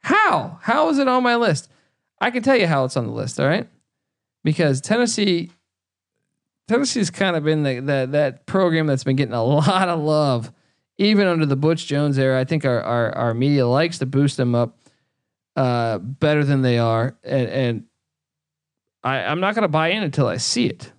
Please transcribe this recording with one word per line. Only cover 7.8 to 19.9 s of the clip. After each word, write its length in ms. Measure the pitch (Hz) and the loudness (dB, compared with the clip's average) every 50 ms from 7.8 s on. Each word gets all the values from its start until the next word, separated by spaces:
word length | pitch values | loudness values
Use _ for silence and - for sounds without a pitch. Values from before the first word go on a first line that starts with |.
the, 280 | 131 143 143 135 131 127 139 | -2 -2 -2 -2 -2 0 0
that 340 | 147 147 135 127 - _ | 0 0 0 -2 -8 _
program 400 | - - 190 190 175 160 165 156 | -4 0 0 2 2 2 0 0
that's 180 | 151 139 131 - | 0 0 -2 0
been 120 | 135 131 | -2 0
getting 180 | 131 143 - 123 | 0 0 -2 -2
a 100 | 120 113 | -2 0
lot 440 | 120 147 147 156 165 190 190 190 180 | 2 2 2 2 2 2 2 0 0
of 100 | 175 165 | -2 -2
love, 500 | 147 151 151 151 151 143 131 120 113 117 - _ _ _ _ _ _ _ _ | 0 0 0 2 2 2 0 -2 -4 -8 -16 _ _ _ _ _ _ _ _
even 300 | _ 196 208 214 202 202 | _ 0 2 4 4 2
under 180 | 185 175 165 156 | 2 2 0 0
the 120 | 147 139 | 0 0
Butch 300 | 135 143 156 165 160 - | 0 2 0 0 0 -2
Jones 320 | - 147 143 147 147 139 135 | -4 -2 -2 0 0 0 0
era. 220 | 135 135 131 131 | 2 2 2 0
I 40 | 131 | 0
think 200 | 131 165 156 147 | 0 -2 -2 0
our, 160 | 139 123 113 | 0 -2 0
our, 320 | - - 120 120 117 107 - | -2 -2 -2 0 0 -2 -2
our 200 | - 117 120 113 | -2 -2 -2 0
media 320 | 113 127 143 147 139 127 | 0 0 2 2 2 2
likes 320 | 120 123 139 160 170 170 - | 2 2 2 0 0 -2 -6
to 80 | - | -6
boost 320 | 127 135 135 143 147 - - | -2 0 2 2 2 0 0
them 160 | 131 120 120 | -2 0 2
up, 240 | 120 120 113 - _ _ _ _ _ _ _ _ _ _ _ _ _ _ _ _ | 0 0 -2 -4 _ _ _ _ _ _ _ _ _ _ _ _ _ _ _ _
uh, 420 | - 135 127 123 120 117 117 110 95 | -2 -2 0 0 -2 -2 -2 -4 -6
better 440 | 87 113 139 - - 151 151 151 147 | -6 -10 -6 -2 0 2 2 2 2
than 180 | 139 143 135 131 | 2 2 2 2
they 160 | 127 120 117 | 2 2 2
are. 380 | 117 113 113 113 113 135 135 _ _ | 2 2 2 0 0 -2 -4 _ _
And, 260 | 123 123 135 123 113 | -4 -2 -2 -2 -2
and 360 | - 131 131 120 117 107 - _ _ _ _ _ _ _ _ _ _ _ _ _ _ _ _ _ _ _ _ _ _ _ - | -2 -2 -2 -2 -2 -4 -8 _ _ _ _ _ _ _ _ _ _ _ _ _ _ _ _ _ _ _ _ _ _ _ -6
I, 140 | 127 135 131 92 | -4 -4 -2 -2
I'm 160 | 95 147 170 | -4 -4 -2
not 140 | 185 196 214 | -2 -2 0
gonna 140 | 226 214 175 | 0 -2 0
buy 200 | 151 156 160 | 0 0 0
in 140 | 165 | 0